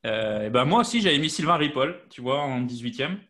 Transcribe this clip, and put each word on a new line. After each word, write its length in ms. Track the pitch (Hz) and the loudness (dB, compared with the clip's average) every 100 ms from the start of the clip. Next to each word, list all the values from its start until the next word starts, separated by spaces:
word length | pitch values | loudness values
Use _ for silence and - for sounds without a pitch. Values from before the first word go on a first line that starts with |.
Euh, 420 | 117 110 107 107 107 | -2 -2 -2 -2 0
et 40 | |
ben, 160 | 123 139 | 2 4
moi 140 | 220 | 4
aussi, 200 | 233 233 | 2 2
j'avais 180 | 196 147 | 2 2
mis 120 | 156 | 0
Sylvain 260 | - 156 170 | -2 2 2
Ripoll, 420 | 151 131 143 180 - | 2 0 -2 -4 -16
tu 100 | - | -8
vois, 200 | 120 143 | -2 -2
en 200 | 143 123 | 0 -2
dix-huitième. 580 | 123 120 120 117 147 202 | -4 -6 -8 -4 -4 -4